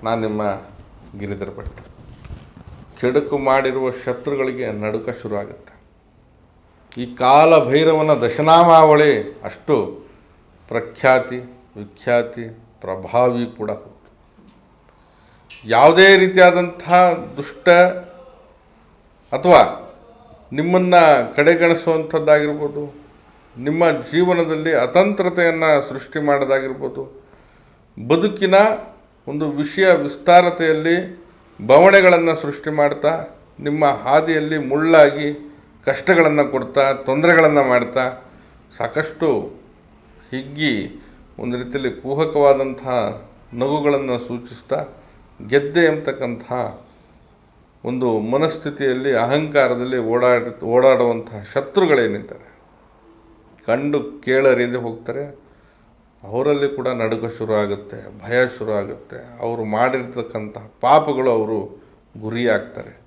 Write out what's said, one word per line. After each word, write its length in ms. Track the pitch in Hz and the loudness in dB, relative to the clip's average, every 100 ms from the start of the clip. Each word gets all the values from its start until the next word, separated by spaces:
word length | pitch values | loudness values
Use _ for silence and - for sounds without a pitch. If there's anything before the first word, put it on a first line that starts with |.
ನಾನು 160 | 113 113 | -4 -4
ನಿಮ್ಮ 220 | 110 107 104 95 - - - - - 101 | -4 -4 -6 -6 -12 -20 -20 -20 -20 -14
ಗಿರಿಧರ್ 320 | 101 98 98 | -12 -10 -12
ಭಟ್. 300 | - - - - - - - - - - - - - - - | -14 -16 -18 -20 -20 -20 -20 -20 -20 -20 -20 -20 -20 -20 -6
ಕೆಡುಕು 380 | - 131 147 143 | -2 -2 -4 -4
ಮಾಡಿರುವ 520 | 135 135 131 131 131 | 0 0 0 -4 -6
ಶತ್ರುಗಳಿಗೆ 760 | 123 - 123 - 139 131 123 107 | -8 -8 -8 -8 -6 -6 -6 -8
ನಡುಕ 380 | 107 107 107 110 | -6 -6 -6 -8
ಶುರುವಾಗುತ್ತೆ. 640 | 117 113 104 101 - - _ _ _ _ _ _ _ _ _ _ _ _ - | -10 -8 -10 -10 -16 -20 _ _ _ _ _ _ _ _ _ _ _ _ -12
ಈ 40 | 123 | -12
ಕಾಲ 440 | - 127 139 160 160 | -2 4 6 8 6
ಭೈರವನ 500 | 120 139 160 156 156 | 4 2 2 2 2
ದಶನಾಮಾವಳಿ 960 | 139 117 - 156 165 170 165 156 151 151 120 104 - | 0 0 -2 4 6 8 8 8 6 4 2 -2 -12
ಅಷ್ಟು 640 | 104 - - 139 98 - - - _ _ _ _ _ | -16 -16 -2 -2 -2 -8 -20 -20 _ _ _ _ _
ಪ್ರಖ್ಯಾತಿ, 720 | 113 - - 131 127 127 123 123 - _ 104 | -10 -10 -2 2 2 0 -10 -14 -20 _ -18
ವಿಖ್ಯಾತಿ, 720 | 104 _ - 120 117 - 113 113 _ _ | -18 _ -2 -2 -2 -10 -16 -18 _ _
ಪ್ರಭಾವಿ 680 | 95 92 98 117 123 120 117 | -12 -10 -4 0 0 0 -6
ಕೂಡ 240 | - 107 | -8 -10
ಹೌದು. 280 | 101 - - _ _ _ _ _ _ _ _ _ _ _ _ _ _ _ - | -10 -14 -20 _ _ _ _ _ _ _ _ _ _ _ _ _ _ _ -20
ಯಾವುದೇ 440 | 104 113 143 170 190 196 | -2 6 6 8 8 8
ರೀತಿಯಾದಂಥ 680 | 185 185 180 175 175 - 156 180 180 175 - - | 4 6 6 6 -2 -6 0 4 4 2 -6 -14
ದುಷ್ಟ 320 | 143 - - 175 180 180 - - - - _ _ _ _ _ _ _ _ _ | -14 -4 4 6 6 2 -14 -20 -20 -20 _ _ _ _ _ _ _ _ _
ಅಥವಾ 300 | 135 165 160 98 - - - - _ - - _ | -4 6 6 6 0 -16 -20 -20 _ -20 -20 _
ನಿಮ್ಮನ್ನ 420 | 135 160 185 185 175 165 139 117 - | -6 0 0 4 6 6 4 2 2
ಕಡೆಗಣಿಸುವಂಥದ್ದಾಗಿರ್ಬೋದು, 1500 | 151 170 170 165 - 160 156 160 151 151 147 151 147 147 143 - - _ _ _ _ 120 | 2 4 2 0 0 -2 -2 -4 2 2 2 -4 -8 -8 -12 -16 -20 _ _ _ _ -10
ನಿಮ್ಮ 340 | 131 160 170 | -6 0 2
ಜೀವನದಲ್ಲಿ 840 | 147 - 156 180 175 165 156 160 | 0 -4 -2 0 0 0 -2 -2
ಅತಂತ್ರತೆಯನ್ನ 880 | 147 - 175 196 202 180 175 170 165 160 147 139 | -2 0 2 2 0 -4 0 0 0 2 2 0
ಸೃಷ್ಟಿ 320 | 135 - 160 | -12 -10 -6
ಮಾಡೋದಾಗಿರ್ಬೋದು, 1000 | 147 143 135 135 131 131 139 131 135 - _ _ _ _ _ _ _ - | -2 0 0 -2 -4 -10 -10 -10 -16 -18 _ _ _ _ _ _ _ -18
ಬದುಕಿನ 600 | 117 165 202 202 190 190 214 220 - - _ _ - | -2 0 0 -2 2 4 4 0 -10 -20 _ _ -12
ಒಂದು 200 | 147 156 | -8 -6
ವಿಷಯ 360 | 143 147 - 190 | -6 -6 0 2
ವಿಸ್ತಾರತೆಯಲ್ಲಿ 1000 | 170 143 - - 175 175 170 160 156 160 175 185 - - _ _ _ | 2 0 -8 4 6 6 0 -2 0 0 -2 -4 -16 -20 _ _ _
ಬವಣೆಗಳನ್ನ 720 | 104 139 185 196 185 175 170 | 4 6 8 8 6 4 2
ಸೃಷ್ಟಿ 360 | 160 143 143 - | -2 -6 -8 -8
ಮಾಡ್ತಾ, 400 | 151 147 143 147 160 151 - _ _ | 0 0 0 -2 -4 -8 -18 _ _
ನಿಮ್ಮ 240 | - 151 | -6 0
ಹಾದಿಯಲ್ಲಿ 760 | 147 139 123 147 156 160 151 156 | 0 0 2 0 2 -2 -2 -6
ಮುಳ್ಳಾಗಿ 680 | 131 139 160 165 147 143 147 147 - - _ _ - | -4 -2 4 6 6 4 -6 -8 -14 -20 _ _ -6
ಕಷ್ಟಗಳನ್ನ 560 | 135 - 175 160 151 | -4 0 2 2 0
ಕೊಡ್ತಾ, 420 | 139 131 123 - 135 | -2 -4 -4 -2 -2
ತೊಂದರೆಗಳನ್ನ 680 | 131 - 139 170 170 160 147 | -2 -4 -2 2 4 4 2
ಮಾಡ್ತಾ, 440 | 135 123 120 135 127 127 - - _ _ _ - | 2 0 -2 -4 -4 -8 -20 -20 _ _ _ -12
ಸಾಕಷ್ಟು 500 | 120 - 156 - 160 117 90 - - _ _ _ _ _ _ | -8 -6 -8 -6 -4 -4 -6 -16 -20 _ _ _ _ _ _
ಹಿಗ್ಗಿ 420 | 131 139 147 151 113 - - - - - - | -14 -14 -6 -4 -2 -6 -14 -20 -20 -20 -14
ಒಂದು 180 | 123 123 | -10 -8
ರೀತಿಯಲ್ಲಿ 360 | 123 135 131 - | -8 -6 -6 -8
ಕುಹಕವಾದಂಥ 840 | 127 143 156 151 143 139 135 131 135 123 104 - - _ _ | -8 -4 -4 2 2 2 0 -8 -6 -4 -4 -8 -18 _ _
ನಗುಗಳನ್ನ 640 | 120 131 151 147 139 135 123 | -8 -4 -2 -2 -4 -4 -8
ಸೂಚಿಸ್ತಾ, 640 | - 120 - 120 - 143 151 - - _ _ _ | -8 -14 -14 -20 -8 -8 -8 -16 -20 _ _ _
ಗೆದ್ದೆ 440 | 104 131 143 160 165 | -2 -2 0 0 0
ಎಂಬತಕ್ಕಂಥ 560 | 156 151 131 127 117 - 127 113 - - _ _ _ _ _ _ _ _ _ | 0 -6 -8 -10 -12 -10 -8 -8 -12 -20 _ _ _ _ _ _ _ _ _
ಒಂದು 360 | 113 127 127 110 | -10 -4 -2 -2
ಮನಸ್ಥಿತಿಯಲ್ಲಿ, 920 | 107 131 160 160 151 147 139 127 135 | -2 -2 -2 -4 -10 -6 -4 -2 -2
ಅಹಂಕಾರದಲ್ಲಿ 840 | 123 117 143 151 147 131 123 123 131 113 | -2 0 -2 -2 0 0 0 -4 -4 -2
ಓಡಾಡ-, 580 | 120 123 123 120 110 | 0 2 0 -2 -10
ಓಡಾಡುವಂತಹ 800 | - 120 131 123 120 117 117 107 101 | -2 2 4 4 0 -2 -8 -16 -8
ಶತ್ರುಗಳೇನಿದ್ದಾರೆ, 960 | - 135 - 180 139 113 104 - - - _ _ _ _ _ _ _ _ _ _ _ - | -8 -4 -2 2 2 0 -4 -12 -20 -20 _ _ _ _ _ _ _ _ _ _ _ -4
ಕಂಡು 320 | 120 143 147 - - | -4 -2 -6 -6 -12
ಕೇಳರಿಯದೆ 560 | - 131 135 123 120 123 | -2 0 2 2 0 -4
ಹೋಗ್ತಾರೆ. 720 | 117 110 - 123 143 143 _ _ _ _ _ _ _ _ | -8 -12 -12 -12 -12 -16 _ _ _ _ _ _ _ _
ಅವರಲ್ಲಿ 460 | 98 113 135 143 139 | -12 -6 -2 -2 -4
ಕೂಡ 200 | 139 127 | -4 -6
ನಡುಕ 360 | 123 110 110 113 - | -4 -4 -4 -8 -10
ಶುರು 160 | 110 | -4
ಆಗುತ್ತೆ, 440 | 107 104 98 - 113 104 104 | -2 -2 -6 -10 -20 -20 -20
ಭಯ 160 | 98 120 127 | -6 -2 -2
ಶುರು 240 | - 110 | -4 -6
ಆಗುತ್ತೆ. 460 | 104 98 - - - 120 120 | -6 -6 -12 -18 -20 -20 -10
ಅವರು 220 | 120 117 | -8 -8
ಮಾಡಿರ್ತಕ್ಕಂಥ 960 | 107 107 127 131 120 120 110 113 107 - 107 _ | -6 -2 0 -2 -8 -12 -10 -10 -12 -16 -20 _
ಪಾಪಗಳು 500 | 123 151 156 135 131 | 2 2 2 -2 0
ಅವರು 260 | 113 107 110 92 - _ _ _ - | 0 -2 -6 -8 -16 _ _ _ -14
ಗುರಿಯಾಗ್ತಾರೆ. 720 | 110 117 120 104 - - - - | -10 -4 -2 -2 -4 -16 -18 -20